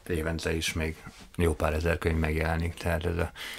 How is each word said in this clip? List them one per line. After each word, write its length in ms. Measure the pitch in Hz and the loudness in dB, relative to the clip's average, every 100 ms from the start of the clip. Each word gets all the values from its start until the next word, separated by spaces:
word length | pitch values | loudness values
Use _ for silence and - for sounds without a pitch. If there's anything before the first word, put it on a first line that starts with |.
| - 87 | -4 -2
évente 380 | 78 82 82 | 0 -2 0
is 180 | 82 - | 0 0
még 300 | 92 78 82 - - - - | 0 -2 -4 -12 -18 -8 0
jó 180 | 82 | 2
pár 200 | 78 80 | 4 2
ezer 240 | 78 85 80 | 2 2 2
könyv 200 | 82 80 | 2 2
megjelenik, 560 | 78 78 80 80 82 | 2 2 0 0 -2
tehát 320 | - 87 80 87 | -2 -2 0 0
ez 100 | 85 | 0
a 140 | 82 - - | -2 -4 -12